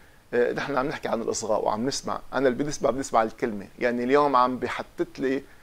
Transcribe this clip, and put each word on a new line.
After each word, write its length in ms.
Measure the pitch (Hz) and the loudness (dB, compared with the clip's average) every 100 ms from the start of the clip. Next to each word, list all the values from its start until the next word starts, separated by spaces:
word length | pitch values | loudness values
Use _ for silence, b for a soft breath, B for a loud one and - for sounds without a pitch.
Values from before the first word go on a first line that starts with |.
| b b _ | b b _
آه، 200 | 120 120 | 0 2
نحن 240 | 123 - 131 | 0 -2 -2
عم 100 | 131 | -2
نحكي 200 | - 117 | -4 -4
عن 140 | 117 | -2
الإصغاء 440 | 113 113 107 107 - | -2 -4 0 0 0
وعم 200 | 107 123 | 0 -2
نسمع. 340 | - - 104 - | -4 -4 -6 -6
أنا 140 | 127 135 | 0 2
اللي 160 | 120 | 2
بنسمع، 260 | 143 - 135 | -2 -2 -2
بنسمع 340 | 127 135 117 | -2 0 2
الكلمة. 440 | 113 - 123 104 98 - | 2 0 -4 -4 -10 -2
يعني 240 | 123 120 | 0 0
اليوم 320 | 120 143 147 131 | 4 4 6 6
عم 220 | 127 123 | 4 2
بحطت 640 | 120 - 123 - 175 - | -4 -6 -8 -6 -6 -4
لي 240 | 135 135 b b | -2 -2 b b